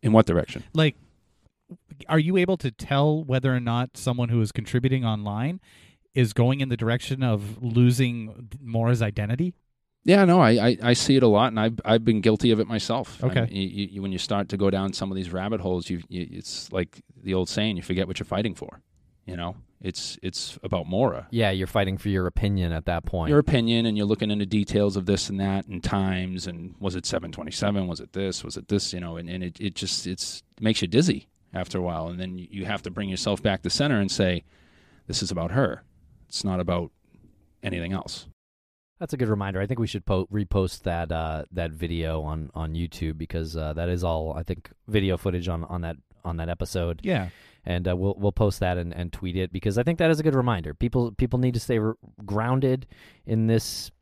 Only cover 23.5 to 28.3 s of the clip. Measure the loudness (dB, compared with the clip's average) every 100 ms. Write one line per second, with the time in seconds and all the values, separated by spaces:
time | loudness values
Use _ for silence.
23.5 | 2 2 2 2 0 2 2 0 -2 0
24.5 | 0 2 2 2 0 0 0 0 -2 0
25.5 | -2 -4 -6 -2 0 0 0 -4 -6 -8
26.5 | -10 -12 -6 -4 -4 -4 -6 -6 -12 -10
27.5 | -2 0 0 -2 -6 -8 -6 -4